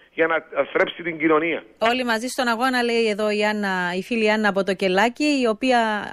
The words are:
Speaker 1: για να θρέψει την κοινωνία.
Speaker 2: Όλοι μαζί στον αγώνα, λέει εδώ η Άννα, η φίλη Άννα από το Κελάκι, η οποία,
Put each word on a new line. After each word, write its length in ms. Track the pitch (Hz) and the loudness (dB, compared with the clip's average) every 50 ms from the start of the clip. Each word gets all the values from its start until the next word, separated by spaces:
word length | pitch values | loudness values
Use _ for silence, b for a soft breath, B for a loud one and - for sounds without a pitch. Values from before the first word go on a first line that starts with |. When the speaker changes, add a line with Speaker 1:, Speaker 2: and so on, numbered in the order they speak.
| b b | b b
Speaker 1:
για 140 | b 156 165 | b 0 0
να 180 | 165 165 156 - - - 143 135 - | 0 0 -2 -4 -4 -4 -4 -2 0
θρέψει 300 | - 165 190 - - - | 0 0 0 0 -2 -6
την 160 | 170 170 156 135 | -8 -8 -4 0
κοινωνία. 460 | 156 165 156 151 165 170 147 107 - - - - | 2 4 4 4 2 0 -2 -4 -8 -12 -6 -2
Speaker 2:
Όλοι 260 | 214 226 247 254 247 | 0 0 0 0 0
μαζί 240 | 240 220 220 240 254 | -2 -2 -2 -4 -4
στον 180 | - - 254 240 | -4 -2 -2 -2
αγώνα, 340 | 226 220 254 262 254 247 | 0 0 0 0 0 0
λέει 260 | 240 240 233 233 226 214 | 0 0 0 2 0 0
εδώ 220 | 208 202 214 214 | 0 0 -2 -2
η 140 | 208 208 208 | 0 0 0
Άννα, 480 | 214 214 208 202 196 190 180 180 175 180 | 0 0 -2 -2 -2 -2 -2 -2 -2 -4
η 60 | 190 | -4
φίλη 280 | 185 - 247 226 214 214 | -4 -4 -2 0 2 2
Άννα 180 | 214 220 214 202 | 2 2 2 0
από 160 | 185 202 190 | 0 0 0
το 100 | 202 190 | -2 -2
Κελάκι, 680 | - 196 185 185 190 214 247 240 - 302 302 285 269 | 0 0 0 2 2 2 2 0 0 0 0 2 2
η 40 | 247 | 2
οποία, 320 | 220 214 - 269 254 247 233 226 220 214 202 202 - | 0 0 0 0 2 2 2 2 0 -2 -4 -6 -8